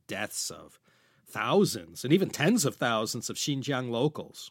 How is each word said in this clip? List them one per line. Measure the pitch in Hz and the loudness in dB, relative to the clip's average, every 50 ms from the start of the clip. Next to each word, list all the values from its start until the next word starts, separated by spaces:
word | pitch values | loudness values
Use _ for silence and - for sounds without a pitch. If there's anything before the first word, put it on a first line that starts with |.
| _ | _
deaths | - 104 95 107 98 - - - - | -8 -6 -6 -6 -6 -6 -6 -6 -6
of | 85 82 80 78 - _ _ _ _ _ _ _ _ _ _ | -8 -12 -16 -20 -20 _ _ _ _ _ _ _ _ _ _
thousands | - - 110 107 120 151 202 202 - - 104 85 80 85 - - | -8 -6 -2 0 4 4 4 4 4 2 -4 -10 -12 -12 -6 2
and | 123 | 4
even | 156 190 190 - | 4 4 4 0
tens | - - 143 175 240 226 147 | 0 2 4 4 4 4 2
of | 131 - | 0 0
thousands | - 143 120 113 110 113 107 - 120 - - | 0 0 0 2 0 0 -2 -4 -6 -6 -8
of | 98 | -6
Xinjiang | - - 151 143 135 123 139 139 127 127 123 | -4 -4 -2 -2 -2 -2 -2 -2 -2 -2 -2
locals, | 117 117 131 151 147 - 85 - - - - - | 0 2 2 2 0 -4 -10 -12 -14 -18 -18 -18